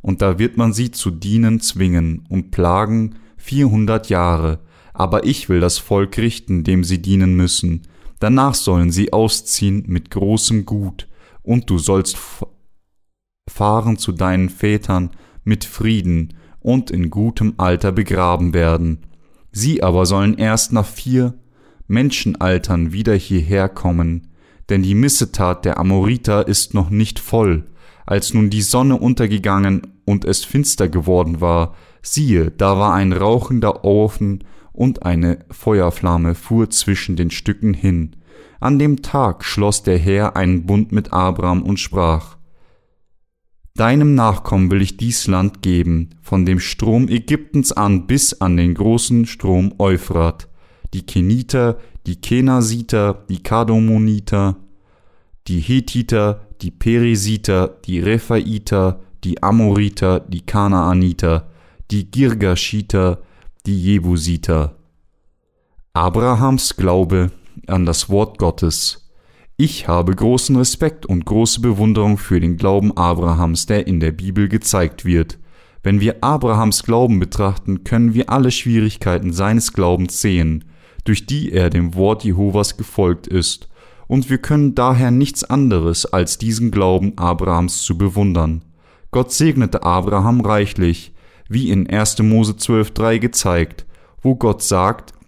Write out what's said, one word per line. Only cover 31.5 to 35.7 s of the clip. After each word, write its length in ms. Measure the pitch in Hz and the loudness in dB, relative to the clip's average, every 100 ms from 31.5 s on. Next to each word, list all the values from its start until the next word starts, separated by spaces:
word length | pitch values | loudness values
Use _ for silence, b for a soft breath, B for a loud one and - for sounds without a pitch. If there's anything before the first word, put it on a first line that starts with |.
| 85 82 b b b | 0 0 b b b
siehe, 480 | - 147 147 92 80 | -6 -2 2 2 2
da 280 | - 98 98 | 0 0 2
war 160 | 104 | 2
ein 180 | 92 95 | 2 2
rauchender 720 | 90 98 120 - 123 110 - | 2 2 0 0 0 0 0
Ofen 600 | 101 104 107 - 104 98 b b b | 2 2 2 0 -4 -4 b b b
und 320 | - 127 - | -2 0 0
eine 360 | 87 85 85 - - | -2 0 0 -2 -8
Feuerflamme 840 | - - | -6 0